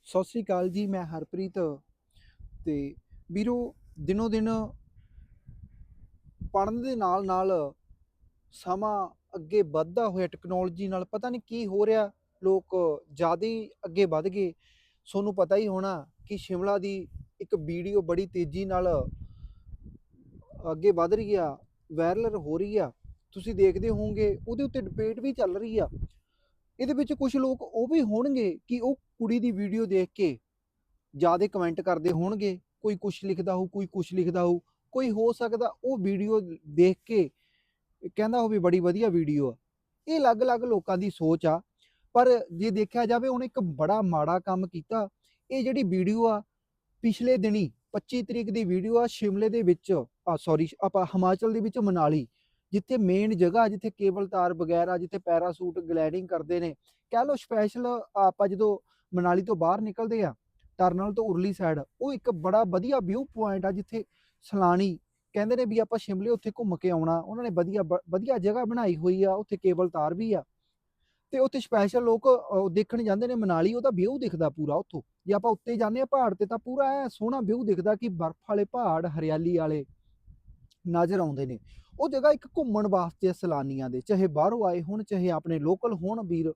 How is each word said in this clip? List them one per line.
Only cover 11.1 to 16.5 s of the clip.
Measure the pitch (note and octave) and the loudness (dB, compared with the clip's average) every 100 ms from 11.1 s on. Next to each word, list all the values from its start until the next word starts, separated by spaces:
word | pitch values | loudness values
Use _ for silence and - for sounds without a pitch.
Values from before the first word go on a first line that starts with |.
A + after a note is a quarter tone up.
| G#3+ B3 | -6 -6
ਨਹੀਂ | B3 _ | -8 _
ਕੀ | A#3 G#3+ | -6 -4
ਹੋ | G3 G#3+ | 0 4
ਰਿਹਾ, | A3 G3+ _ _ _ | 2 0 _ _ _
ਲੋਕ | F#3 F#3+ - F#3 E3+ D3 - | 0 0 0 0 0 0 -8
ਜ਼ਿਆਦਾ | C#3+ E3 E3 A3 | -2 0 2 -2
ਹੀ | A3+ G#3+ _ F3+ | -4 -10 _ -6
ਅੱਗੇ | E3+ | 0
ਵੱਧ | F#3+ D#3 F3+ | 2 2 -2
ਗਏ। | G3 F3+ - _ _ _ _ - | -2 -4 -6 _ _ _ _ -8
ਤੁਹਾਨੂੰ | G3 G3+ | -4 -2
ਪਤਾ | F#3+ E3+ G3 | 0 2 2
ਹੀ | G#3+ | 2
ਹੋਣਾ | F#3+ G3 F3 C#3+ _ - | -2 -4 -6 -10 _ -12
ਕਿ | G#3 | -12
ਸ਼ਿਮਲਾ | - | -6